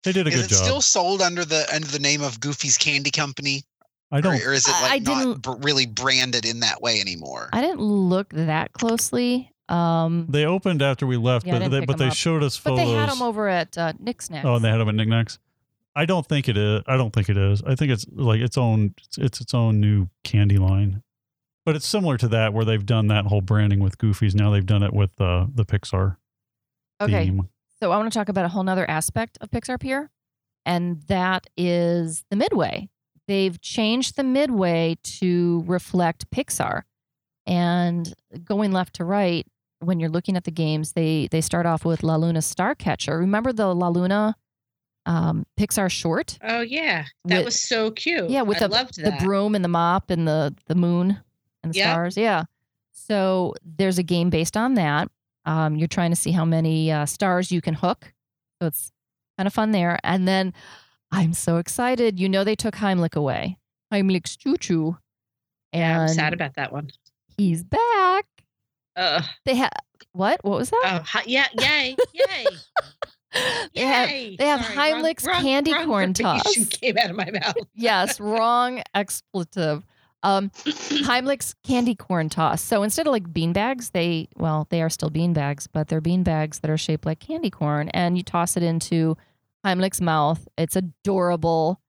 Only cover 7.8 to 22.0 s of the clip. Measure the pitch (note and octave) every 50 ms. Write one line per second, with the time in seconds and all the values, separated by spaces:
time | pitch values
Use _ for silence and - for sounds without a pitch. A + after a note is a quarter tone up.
7.8 | G#3+ G#3+ G#3 G3+ F#3+ F3+ F3+ F#3 G3+ _ - D#3 E3 D#3+ D#3 D#3 - - _ -
8.8 | - A#3 A3+ A#3 - - - B3 B3 B3 B3 B3 B3+ _ _ _ _ - - F3
9.8 | E3+ E3 E3 E3 E3 E3 E3 E3+ E3 D#3+ C3+ D3 D3+ D3+ F3+ G3 - F#3+ F3 D3
10.8 | C#3 C#3 C3 - D3 C3 B2+ A#2+ A2+ B2 B2+ A#2+ G#2+ - C3 A#2+ A2+ C3+ B2+ C#3
11.8 | C3+ B2+ C#3 D#3+ D3 B2+ - - - F3 E3 D#3+ D3 C#3 - - - D3+ C3 B2+
12.8 | - A#2+ A#2 A2+ - - - B3+ B3 A#3+ A3 G#3+ G#3+ G3+ F#3 F3 E3 - - E3+
13.8 | E3 D#3+ D#3 - - A#3 A#3+ - - - E3 D3+ C#3 C3+ A#2+ A#2+ A2+ A2+ G#2+ A2+
14.8 | A2+ G#2+ G#2 G#2+ A2 A2 A2+ A#2 A2+ A2 - - _ _ _ _ _ _ _ _
15.8 | _ _ _ D3 D#3 E3 F#3+ F3 C#3+ - D#3 C#3+ B2+ - A2 G2+ G#2 G#2 G#2 G#2
16.8 | - - C3 C3 B2 A2 - A2+ G2+ - G2+ G2 G2 G2 G2+ G2+ - - C3 B2+
17.8 | D#3 C#3 B2+ G#2 - - - - C#3 A#2+ A2 A2 A#2+ A#2+ - C#3 B2 A#2 A2 A2
18.8 | G#2 G#2 - - _ _ - - - A#2+ - - A#2+ - - B2 A#2 A2+ G#2+ G#2
19.8 | G#2 G#2 G#2 G2+ F#2 F2 _ _ _ - - G#2+ G#2 G2+ G2+ G2 F#2 F#2+ F#2+ F#2+
20.8 | G#2 G2 F#2+ G#2 - _ _ _ _ _ _ _ _ _ _ _ _ E3 D#3 D3+
21.8 | - - - G#3+